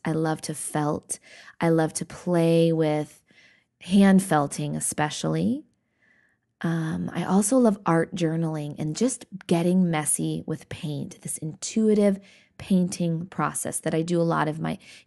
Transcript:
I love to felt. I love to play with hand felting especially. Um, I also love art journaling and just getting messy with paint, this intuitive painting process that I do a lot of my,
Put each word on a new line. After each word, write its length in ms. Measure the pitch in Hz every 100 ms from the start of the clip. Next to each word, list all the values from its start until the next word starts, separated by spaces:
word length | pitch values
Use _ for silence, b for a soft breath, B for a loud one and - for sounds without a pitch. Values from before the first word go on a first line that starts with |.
I 80 | -
love 280 | 160 160 156
to 120 | -
felt. 640 | 151 - 156 147 - - - B B B -
I 80 | 170
love 240 | 165 160
to 120 | - 175
play 680 | - - 175 165 165 165
with 500 | 160 156 151 147 - b b b b b _
hand 420 | - 196 196 190
felting 540 | 190 151 143 - 147 156
especially. 880 | - - 151 - 156 160 185 269 - _ _ _ _ _ _ _ _ -
Um, 480 | 170 165 160 175 175
I 120 | -
also 340 | 170 190 214 269
love 200 | 233 202
art 300 | - 165 165
journaling 640 | - 165 160 165 156 147 -
and 180 | 151 156
just 300 | 247 - - 190 -
getting 440 | 170 175 185 175
messy 520 | 160 147 - 160 156 -
with 220 | 156 -
paint, 520 | - 151 143 - -
this 160 | - -
intuitive 800 | 160 147 - - 220 208 202 196 b b b -
painting 720 | - 185 180 - 170 165 180
process 520 | - 147 147 - -
that 140 | 160
I 60 | 160
do 200 | 165 175
a 40 |
lot 240 | 165 156 151
of 100 | 156
my, 200 | 160 - B B